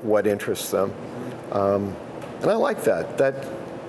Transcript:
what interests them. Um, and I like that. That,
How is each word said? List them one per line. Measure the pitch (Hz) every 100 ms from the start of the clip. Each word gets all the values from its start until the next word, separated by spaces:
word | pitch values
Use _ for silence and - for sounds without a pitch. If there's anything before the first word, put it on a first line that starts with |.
| 110
what | 104 101
interests | 101 - 95 -
them. | 98 98 - - 120 127 - -
Um, | 101 98 101 101 95 - - - -
and | 143
I |
like | 220 277 220
that. | - 131 - -
That, | 135 135 - - - -